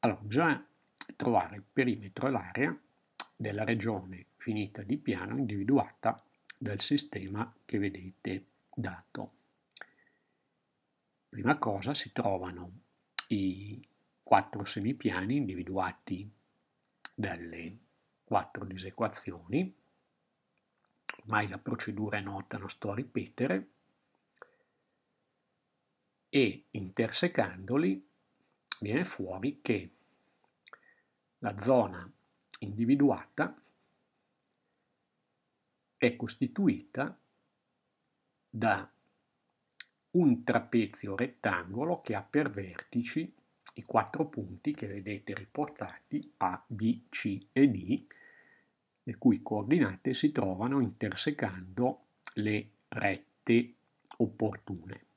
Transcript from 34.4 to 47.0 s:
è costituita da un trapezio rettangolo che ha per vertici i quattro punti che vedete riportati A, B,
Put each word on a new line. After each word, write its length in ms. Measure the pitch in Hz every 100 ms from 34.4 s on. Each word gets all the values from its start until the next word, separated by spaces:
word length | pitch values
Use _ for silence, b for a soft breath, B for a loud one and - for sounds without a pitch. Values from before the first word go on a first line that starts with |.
| _ - _ _ _ _ _ _ _ _ _ _ _ _ _ _
è 200 | - 120
costituita 1000 | 117 - 127 - 196 101 - - 139 - _ _ _ _ _ _ _ _ _ _ _ _ _
da 400 | 113 110 98 98 _ _ _ _ _ _ _ _ _ - _ _
un 320 | 175 160 117
trapezio 720 | - 117 - 120 104 - 101
rettangolo 840 | 98 127 - 110 90 87 104 151 175
che 160 | - 104
ha 60 |
per 280 | - 147 143
vertici 840 | 104 95 87 - 117 120 - 143 - _ _ -
i 100 | -
quattro 420 | - 117 107 - 156
punti 480 | 123 101 95 -
che 140 | 147 104
vedete 440 | 101 95 101 -
riportati 1000 | 98 - - 147 - 92 - _ 147 - _
A, 220 | 90 92 -
B, 360 | 104 110 117